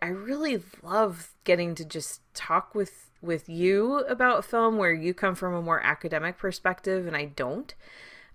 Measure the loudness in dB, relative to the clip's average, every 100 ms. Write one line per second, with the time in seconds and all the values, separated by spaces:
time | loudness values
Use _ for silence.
0 | -6 -6 -6 -2 0 -2 -4 -20 -2 2
1 | 2 0 -14 _ 2 2 2 -6 -8 -8
2 | -8 -12 _ -14 0 0 0 -4 -4 -8
3 | -20 _ -4 -4 -4 0 4 4 2 0
4 | 0 2 4 4 2 2 4 4 2 2
5 | -2 0 0 0 -2 -2 0 2 2 0
6 | -2 -2 -4 -4 -6 -2 -2 -2 -2 -2
7 | -2 -4 -6 -4 -4 -4 -8 -16 -20 -20
8 | -20 -20 -18